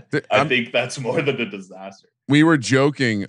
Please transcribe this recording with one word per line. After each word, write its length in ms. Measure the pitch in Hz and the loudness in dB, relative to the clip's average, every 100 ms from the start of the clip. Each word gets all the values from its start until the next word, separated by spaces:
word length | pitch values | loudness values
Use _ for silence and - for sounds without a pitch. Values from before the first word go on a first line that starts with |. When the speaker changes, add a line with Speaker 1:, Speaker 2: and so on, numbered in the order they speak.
| - | -4
Speaker 1:
Th-, 120 | 151 - | -6 0
Speaker 2:
I 100 | - | 0
Speaker 1:
I'm 60 | 151 | 2
Speaker 2:
think 240 | 127 117 | 0 0
that's 280 | 123 127 - | -4 -4 -6
more 240 | 117 151 | -4 -2
than 180 | 139 117 | -2 -4
a 80 | 110 | -6
disaster. 600 | 98 92 92 95 - _ _ - | -8 -16 -18 -18 -18 _ _ 2
Speaker 1:
We 160 | 143 | 4
were 160 | 160 156 | 6 4
joking 640 | 104 131 143 139 123 104 | 2 2 2 0 -2 -2